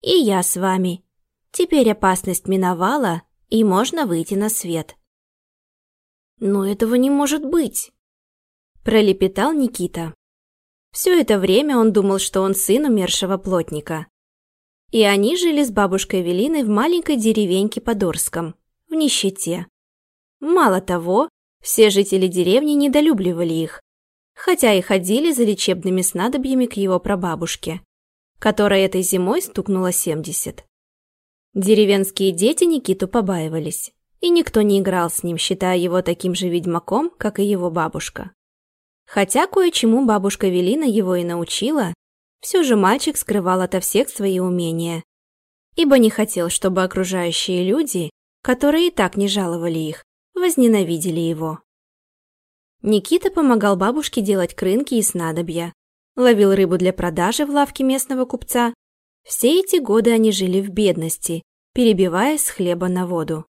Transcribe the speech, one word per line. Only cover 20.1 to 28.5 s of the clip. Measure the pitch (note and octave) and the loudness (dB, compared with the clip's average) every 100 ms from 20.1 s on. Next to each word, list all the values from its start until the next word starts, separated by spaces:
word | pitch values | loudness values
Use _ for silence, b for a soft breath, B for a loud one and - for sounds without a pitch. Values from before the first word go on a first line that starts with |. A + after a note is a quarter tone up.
| _ _ _ | _ _ _
Мало | C#4+ F4+ C4 F#3 | 0 2 4 2
того, | F#3+ F3 E3+ G3 D#4+ _ _ _ | -2 -4 0 0 0 _ _ _
все | - - G#3+ | -6 4 4
жители | G3 G3 F#3+ F#3 | 4 0 0 0
деревни | F3+ F3 A3+ D4+ | 0 2 2 2
недолюбливали | D4 C#4+ C#4+ D4+ A3+ F3+ E3+ E3+ | 0 2 4 2 2 -2 -2 -2
их, | D#3+ D#3+ - _ _ _ _ _ | -2 -6 -10 _ _ _ _ _
хотя | - - F4+ A#3 | -6 -2 2 4
и | G3 | 2
ходили | F3+ F#3+ F3+ A3+ E4 | 2 -2 2 0 2
за | C4 | 2
лечебными | A3 G3 - F#3 F3+ F#3 | 0 0 -2 -2 0 0
снадобьями | F3+ F3+ A3 C4+ C4 C4 A#3+ | -2 -2 -2 -2 0 0 0
к | |
его | G3+ G3 F3+ | -2 0 0
прабабушке, | F#3+ G3+ F3 D#3+ E3+ - - E3+ _ _ _ _ _ _ | 0 -2 -2 -4 -6 -8 -8 -10 _ _ _ _ _ _
которой | G#3+ | -2